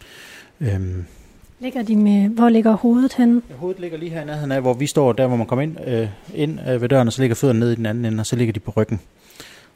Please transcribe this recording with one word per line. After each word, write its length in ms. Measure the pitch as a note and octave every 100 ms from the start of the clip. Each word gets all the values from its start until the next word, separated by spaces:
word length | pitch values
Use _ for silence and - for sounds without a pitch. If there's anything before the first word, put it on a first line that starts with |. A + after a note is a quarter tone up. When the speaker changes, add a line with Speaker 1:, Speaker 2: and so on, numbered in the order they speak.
| - - - - - -
Speaker 1:
Øhm. 440 | C3+ F#2+ F#2 F#2 E2+ - - _ - -
Speaker 2:
Ligger 220 | B3+ B3+
de 140 | A3 G#3+
med, 340 | G#3 G3+ G3+
hvor 200 | A3+ A#3+
ligger 260 | A3+ A3 A3
hovedet 380 | A#3 A#3+ C4
henne? 280 | - A#3+ A#3+ A#3
Speaker 1:
Ja, 60 | C3
hovedet 260 | F3+ F#3
ligger 160 | F3 D#3+
lige 140 | E3+
her 100 | E3
i 40 | D3
nærheden 260 | D3+ C#3+
af, 100 | C3+
hvor 120 | B2+
vi 140 | A#2+ C#3+
står, 260 | - C3+
der 140 | A2+ B2+
hvor 100 | A#2+
man 100 | A2
kommer 160 | B2+
ind, 140 | D3+ D#3+ -
øh, 200 | A2+ A2 F#2+ -
ind, 260 | - D3+ D3 C3+
øh, 120 | B2+
ved 80 | A#2+
døren, 180 | C3+ A#2
og 60 |
så 80 | A#2+
ligger 140 | C3 -
fødderne 240 | C#3 A2+
ned 120 | A#2+
i 40 | A2+
den 100 | A2
anden 200 | A#2 A#2
ende, 160 | A2
og 40 | A2
så 100 | A#2+
ligger 180 | A#2
de 60 | G#2
på 120 | -
ryggen. 280 | A2 G#2+ G#2+ - _ _ - - - _